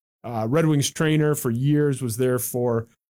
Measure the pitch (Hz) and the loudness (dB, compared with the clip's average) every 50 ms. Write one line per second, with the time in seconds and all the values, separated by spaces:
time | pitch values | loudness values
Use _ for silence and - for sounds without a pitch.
0 | _ _ _ _ - 113 120 113 110 113 135 165 165 156 151 139 - - - - | _ _ _ _ -14 -8 -6 -4 -2 0 0 2 2 2 2 2 0 -2 -2 -2
1 | 160 156 156 151 151 151 147 - - 123 117 120 135 147 147 147 147 143 135 117 | 0 2 2 2 2 2 0 0 -2 -2 -2 0 0 2 2 2 2 2 0 -2
2 | 131 117 104 113 127 127 127 120 - - - 123 123 123 117 113 113 - _ _ | -4 -4 -2 -2 0 0 0 0 -2 -4 -4 -2 0 0 0 -2 -2 -6 _ _
3 | _ _ | _ _